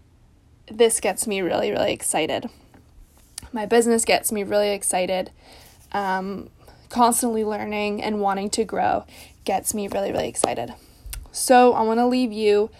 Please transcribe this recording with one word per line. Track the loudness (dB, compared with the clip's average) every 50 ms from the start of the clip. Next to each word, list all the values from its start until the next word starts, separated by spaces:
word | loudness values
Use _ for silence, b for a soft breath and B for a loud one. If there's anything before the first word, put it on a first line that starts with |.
| _ _ _ _ _ _ _ _ _ _ _ _ _ -10
this | 2 4 4 4 4 2
gets | -2 -2 -2 -2 -4
me | -4 -2 -2
really, | -2 -2 -2 0 -2 -2
really | -2 0 -2 -2 -2
excited. | -4 -4 -4 -2 -2 -2 -2 -2 -6 -6 -10 b b b b b -20 _ _ _ -20 -20 _ _ -20 -20 _ _ -16 -14 -10
My | -8 -8 0
business | 4 4 4 6 4 2 2 4
gets | 2 2 2 2 -2
me | -4 -4 -4
really | 0 0 0 2 2
excited. | -2 -2 -2 -2 -2 0 0 0 -2 -4 -4 -6 B B B B B B B B B B B B -6
Um, | -4 -2 -2 -2 -2 -4 -6 -8 -10 -12 -16 -20 -20 b b b b b b
constantly | 2 4 4 4 4 2 0 0 0 -2 -2
learning | -2 -4 -4 -6 -6 -4 -4 -2 -4 -4 -4 -4
and | -4 -2 0
wanting | 0 0 0 -2 -2 -2
to | -2 -4 -4
grow | -2 -2 0 2 2 0 0 -2 B B B B B B B -4
gets | -4 -4 -2 -4 -4 -4
me | -4 -6
really, | -4 -4 -4 -4 -2
really | -2 -4 -4
excited. | -4 -2 0 0 0 0 -4 -8 -10 -12 b b b b b b b -14 -14 -14 -12
So | -10 -4 2 6 6 8 8 6 4
I | 4 2
wanna | 2 2 2 2
leave | 2 2 0 0 -2 -2
you | 0 2 4 4 4 2 -2 B